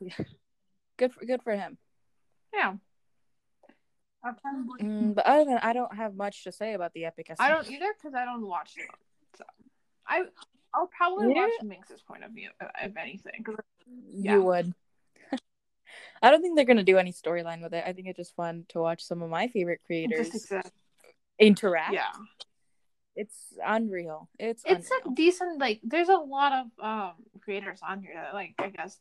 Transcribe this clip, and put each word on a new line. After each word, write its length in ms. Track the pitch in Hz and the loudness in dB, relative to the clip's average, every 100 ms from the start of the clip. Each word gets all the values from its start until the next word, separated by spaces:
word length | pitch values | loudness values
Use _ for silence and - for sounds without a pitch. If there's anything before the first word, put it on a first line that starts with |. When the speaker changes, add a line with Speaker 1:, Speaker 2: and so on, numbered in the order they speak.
Speaker 1:
<laughs> 960 | 185 - - - _ _ _ _ _ - | -12 -10 -10 -12 _ _ _ _ _ -2
Good 140 | 254 | -2
for, 100 | - | -2
good 180 | 226 254 | -4 -4
for 100 | 240 208 | -2 -4
him. 220 | 170 - _ _ _ _ _ _ _ | -6 -14 _ _ _ _ _ _ _
Speaker 2:
Yeah. 220 | 415 233 196 _ _ _ _ _ _ _ _ _ _ _ _ _ _ | -2 -2 -2 _ _ _ _ _ _ _ _ _ _ _ _ _ _
I'll 100 | 240 | -12
probably 460 | 226 277 269 240 247 208 | -10 -10 -8 -8 -6 -6
Speaker 1:
Mm, 280 | 214 214 | -2 0
but 120 | 196 - | 2 6
other 180 | 285 | 6
than, 140 | 294 240 | 6 2
I 140 | 220 | 0
don't 220 | 240 247 208 | 0 -2 -6
have 180 | 220 | -8
much 300 | 196 202 - | -6 -8 -8
to 80 | 185 | -14
say 220 | - 220 | -10 -8
about 180 | 202 170 | -6 -6
the 140 | 165 165 | -8 -10
Epic 220 | 165 160 160 | -10 -10 0
Speaker 2:
I 100 | 262 | 2
don't 120 | 320 | 2
Speaker 1:
S 60 | 226 | -2
M 40 | |
P. 40 | 277 | -6
Speaker 2:
either, 180 | 392 427 | -6 -6
'cause 140 | 302 | -8
I 100 | 254 | -8
don't 220 | 247 240 202 | -6 -8 -8
watch 280 | 170 147 | -8 -10
them. 120 | - - - _ _ _ - | -16 -18 -18 _ _ _ -20
So 80 | - - _ _ _ _ - | -20 -20 _ _ _ _ -4
I, 180 | 320 370 - - _ _ | -2 -2 -10 -20 _ _
I'll 120 | - 370 | -4 -4
probably 460 | - 349 381 240 | 0 0 2 2
Speaker 1:
Yeah. 120 | 294 415 | 4 2
Speaker 2:
watch 160 | 466 | 0
Minx's 400 | 214 185 196 - | -6 -14 -20 -20
point 200 | - - | -20 -18
of 60 | - | -18
view, 180 | 226 - - | -16 -18 -14
uh, 60 | - - | -14 -10
if 140 | 208 208 | -10 -10
anything. 460 | 165 190 - - | -12 -12 -14 -12
'Cause, 120 | 220 214 - _ _ | -10 -10 -12 _ _
Speaker 1:
You 360 | 247 - 196 | -20 -16 -6
Speaker 2:
yeah. 140 | 190 202 | 4 4
Speaker 1:
would. 380 | 185 175 175 - _ _ _ _ - | 6 2 0 -6 _ _ _ _ -8
<laughs> 100 | 254 - _ _ _ _ - - - | -8 -10 _ _ _ _ -20 -20 6
I 80 | 233 | 8
don't 100 | 311 | 10
think 120 | 349 | 6
they're 100 | 311 | 4
gonna 200 | 247 233 | 6 6
do 140 | 190 185 | 8 6
any 140 | 180 | 4
storyline 500 | 175 160 175 165 165 | -2 -4 -4 -4 -8
with 120 | 170 | -8
it. 100 | 165 180 | -6 -6
I 60 | |
think 120 | 185 185 | -8 -10
it's 80 | 180 | -12
just 180 | 170 - | -12 -8
fun 280 | 170 170 165 | -6 -8 -8
to 120 | 175 | -2
watch 220 | 165 170 | -2 -2
some 200 | - 175 | -6 -8
of 80 | 165 | -4
my 180 | 165 240 | -4 -2
favorite 320 | 220 175 165 | -2 -2 -4
creators 460 | - 165 165 156 - | -4 -4 -2 -2 -4
Speaker 2:
Just 140 | 214 | -6
accept. 260 | - 190 - _ _ _ - _ _ - | -6 -8 -8 _ _ _ -20 _ _ 6
Speaker 1:
interact. 560 | 214 202 202 165 165 | 8 8 4 0 -2
Speaker 2:
Yeah. 180 | 180 120 - 214 - - _ _ _ _ _ _ | -4 -4 -8 -16 -20 -20 _ _ _ _ _ _
Speaker 1:
It's 380 | - 208 - - - | -12 -12 -14 -20 -8
unreal. 680 | 156 220 226 185 170 156 175 - | -2 -2 -2 -6 -8 -10 -14 -10
It's 240 | 220 226 | -8 -4
Speaker 2:
It's 260 | 320 381 - | 0 0 0
a 40 | 508 | -4
Speaker 1:
unreal. 120 | 330 | -2
Speaker 2:
decent, 440 | 262 330 359 359 311 | 2 4 4 -2 -2
like, 220 | 262 220 | -2 -2
there's 260 | 226 311 349 | -2 2 4
a 80 | 381 | 4
lot 360 | 285 269 285 | 2 2 2
of, 260 | 262 240 - | 2 -4 -8
um, 420 | 214 220 190 170 - 196 | -6 -4 -6 -10 -20 -16
creators 380 | - 202 190 - | -8 -8 -8 -12
on 180 | 165 196 | -10 -10
here 140 | 180 | -10
that, 180 | 165 156 | -12 -10
like, 220 | - 175 - | -8 -8 -8
I 100 | 190 | -8
guess 260 | 185 170 - | -8 -12 -14